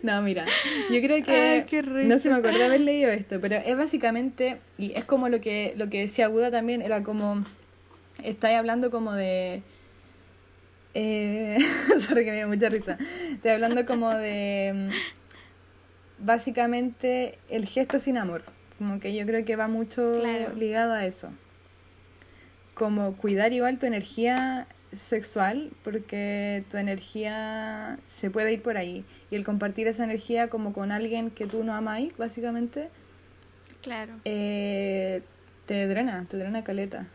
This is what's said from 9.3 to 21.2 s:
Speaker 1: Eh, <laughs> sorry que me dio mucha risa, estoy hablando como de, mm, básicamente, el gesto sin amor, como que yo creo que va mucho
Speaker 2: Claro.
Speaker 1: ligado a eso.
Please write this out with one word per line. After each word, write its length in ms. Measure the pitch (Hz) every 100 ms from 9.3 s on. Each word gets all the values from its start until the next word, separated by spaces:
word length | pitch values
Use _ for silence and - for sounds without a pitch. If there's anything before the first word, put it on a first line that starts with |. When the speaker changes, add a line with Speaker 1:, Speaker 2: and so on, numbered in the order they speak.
| 185 185 185 - - - - - - - - - - - - -
Speaker 1:
Eh, 640 | - 214 214 208 208 220 214
<laughs> 400 | 311 - 269 302 -
sorry 180 | 247 220
que 60 |
me 60 | 214
dio 100 | 214
mucha 220 | 208 220
risa, 280 | 214 190 180 302 359 349
estoy 200 | 254 233
hablando 340 | 220 233 240 240
como 280 | 240 226
de, 760 | 220 214 208 202 202 196 196 196
mm, 1300 | 196 - - - - - - - - - - - - 208
básicamente, 1120 | 233 254 240 240 240 247 233 254 254 254 - -
el 160 | 226 196
gesto 320 | - 269 277
sin 180 | 269 247
amor, 260 | 190 170 - - - -
como 220 | 208 196
que 160 | 196 208
yo 100 | 208
creo 200 | 226 220
que 100 | 220
va 120 | 220
mucho 500 | 226 226 - 240 233
Speaker 2:
Claro. 340 | 233 226 226 220
Speaker 1:
ligado 380 | 220 220 233
a 120 | 226 190
eso. 240 | 190